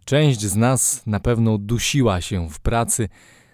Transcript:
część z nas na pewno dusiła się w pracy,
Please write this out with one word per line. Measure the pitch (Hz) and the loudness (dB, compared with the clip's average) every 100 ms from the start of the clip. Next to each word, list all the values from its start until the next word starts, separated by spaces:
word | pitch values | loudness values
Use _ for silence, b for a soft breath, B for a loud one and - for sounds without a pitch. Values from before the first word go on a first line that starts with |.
część | - 139 151 120 | -2 2 2 2
z | 104 98 | -2 0
nas | 120 127 - - - | 2 2 -2 -4 -4
na | 104 | -2
pewno | 120 117 113 107 | 0 0 0 0
dusiła | 101 117 - 143 120 90 | -2 -4 -2 2 4 4
się | - 95 82 | -2 -4 -4
w | - | -4
pracy, | - 117 113 - 104 b b b b | -2 0 0 -2 -4 b b b b